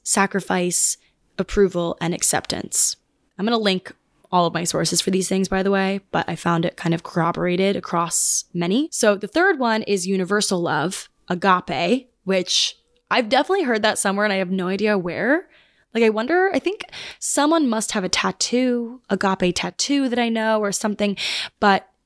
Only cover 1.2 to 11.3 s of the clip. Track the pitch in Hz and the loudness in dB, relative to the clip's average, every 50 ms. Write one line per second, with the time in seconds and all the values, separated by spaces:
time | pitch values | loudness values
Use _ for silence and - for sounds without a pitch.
1.2 | _ _ _ - 185 - - 208 202 185 185 175 170 170 - - 170 165 175 - | _ _ _ -8 -6 -2 2 4 4 4 2 0 -2 -2 -4 -2 -4 -4 -2 -2
2.2 | - - - - - - - - - - - - - - - - _ _ _ _ | -2 0 0 0 -2 -4 -6 -8 -6 -4 -2 0 0 0 -2 -6 _ _ _ _
3.2 | _ _ _ - 190 233 240 220 214 202 185 185 - - - - _ _ _ _ | _ _ _ -4 -2 0 0 0 0 0 0 -2 -4 -10 -16 -20 _ _ _ _
4.2 | - _ 185 180 175 165 170 165 175 - - 156 165 - 175 - - 190 190 190 | -10 _ 2 2 2 2 0 -2 -4 -2 -2 -2 -2 0 0 0 0 0 0 0
5.2 | 175 - 190 190 190 - 190 185 190 196 202 196 190 190 196 202 - _ - 165 | 0 0 0 0 0 0 -2 0 0 2 2 2 0 0 -2 -4 -6 _ -4 -2
6.2 | - - 165 - - 175 170 170 165 - - - - 170 165 160 - - - 175 | -2 -2 -6 -4 -2 0 0 0 0 -2 -4 -4 -2 -2 -2 -2 -4 -4 -4 -2
7.2 | 160 170 170 160 175 180 180 180 190 196 196 185 - - 180 170 170 170 - - | 0 0 0 -2 -2 -2 0 0 0 0 0 -2 -4 -4 -2 -2 -2 -2 -2 -2
8.2 | - - - - - - - 170 175 175 202 262 311 - - - 240 214 202 196 | 0 0 -2 -4 -6 -6 -6 -4 -2 0 0 0 0 -2 -2 2 2 2 2 2
9.2 | 208 190 - 320 359 392 339 262 254 233 220 220 - - 202 185 175 190 196 190 | -4 -2 0 2 4 4 2 2 0 0 0 0 0 0 -2 -2 0 -2 -2 -2
10.2 | 180 170 208 214 208 - 196 175 170 139 147 151 143 185 - - - - _ _ | 0 0 0 0 0 0 0 0 0 0 0 0 0 -2 -4 -6 -12 -14 _ _
11.2 | _ - | _ -6